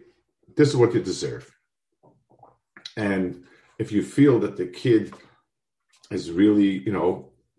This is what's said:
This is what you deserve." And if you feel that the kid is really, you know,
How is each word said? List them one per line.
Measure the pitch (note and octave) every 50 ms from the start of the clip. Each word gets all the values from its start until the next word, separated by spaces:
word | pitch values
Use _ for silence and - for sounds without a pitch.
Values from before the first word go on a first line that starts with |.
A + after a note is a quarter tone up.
| - _ _ _ _ _ _ _ _ _ _
This | - D3 B2+
is | -
what | B2 A#2 - -
you | -
deserve." | - F#2+ E2+ - - B1+ - - - - _ _ _ _ _ _ _ _ _ _ _ _ _ _ _ _ _ _ - _ _ _ _ _ _ - - - -
And | A2 G#2 G2+ G2 F#2+ F#2 F2 F2 - - _ _ _ _ _ _ -
if | G#2+ -
you | G#2+ G2+
feel | - - - C#3 C#3+ C#3+ A#2+ G#2+
that | G2+ F#2 - F2+
the | F2+
kid | - - - - B2 A2+ G#2+ G2 - - - - _ _ _ _ _ _ _ _ _ _ _ _ _ _ _ _ -
is | G#2 F2+ - E2+
really, | E2+ F2+ G#2 G#2+ G#2 G#2 G2+ G2 F#2+ -
you | - G#2+
know, | F#2+ F2 E2 F#2 F#2+ - - - _ _ _ _ _